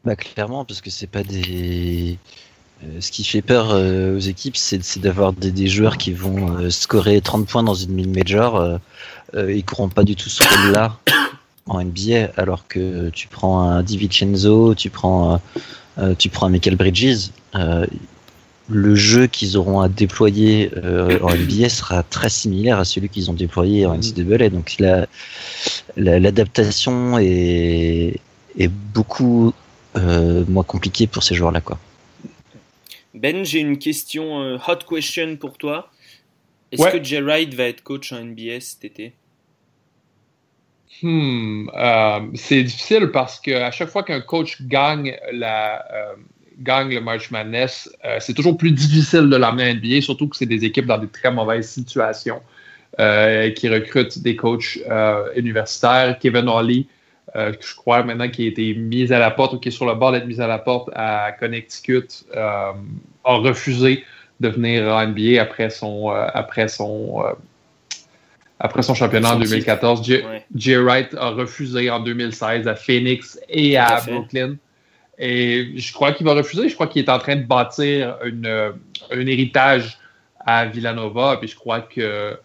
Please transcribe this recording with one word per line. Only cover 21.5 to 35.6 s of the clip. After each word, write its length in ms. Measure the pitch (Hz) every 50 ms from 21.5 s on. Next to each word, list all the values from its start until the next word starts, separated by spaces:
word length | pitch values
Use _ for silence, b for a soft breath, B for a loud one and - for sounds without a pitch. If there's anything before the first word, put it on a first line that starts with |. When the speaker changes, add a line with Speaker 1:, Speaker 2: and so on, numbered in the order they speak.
| 98 104 120
Speaker 1:
A 60 | 120
sera 320 | 120 - - - 90 90
très 280 | 85 - - - 117 110
similaire 500 | - - - 113 92 95 104 123 120 98
à 60 | 92
celui 240 | - - 95 101 95
qu'ils 200 | - 101 90 92
ont 60 | 87
déployé 500 | 82 92 85 - 92 87 98 104 104 98
en 40 | 90
Speaker 2:
Mhm. 40 | 82
Speaker 1:
N 40 | 82
C 120 | 82 113 -
double 280 | 87 87 90 107 120
A. 80 | 123 104
Donc 280 | 90 87 82 - - -
la, 260 | 101 92 92 92 85 - B B B B B B B B B B B B B B B - -
la, 240 | - 101 90 85 90
l'adaptation 1000 | 92 101 98 117 107 98 - - 110 104 101 - - 127 127 123 123 123 123 117
est, 1000 | 101 92 92 90 87 87 87 87 85 85 82 82 82 82 82 82 85 82 - - _ _ _ _ _ _ -
est 100 | - 92
beaucoup, 840 | 85 92 101 101 104 104 113 107 - - - 131 120 120 117 113 113 - _ _ _ _ _ _ _ -
euh, 480 | 104 90 87 85 85 85 87 85 87 87
moins 160 | 90 92 95 92
compliquée 420 | - - 90 - 98 - - 117
pour 160 | 110 - -
ces 140 | - - 90
joueurs-là, 240 | 85 87 82 82 82
quoi. 180 | - - - 80 _ _ _ _ _ _ _ _ - - - _ _ _ _ - _ _ _ _ _ B B B B _ -
Speaker 3:
Ben, 300 | 107 113 143 160 190 196
j'ai 160 | 151 147 160
une 180 | 151 147 143
question, 640 | 139 - 156 151 143 - - - 156 160 156 151 143
euh, 160 | 135 131 127 127 -
hot 200 | - 175 175 - -
question 460 | 170 160 147 - - 175 160 160 160
pour 220 | 143 - 139 -
toi. 340 | _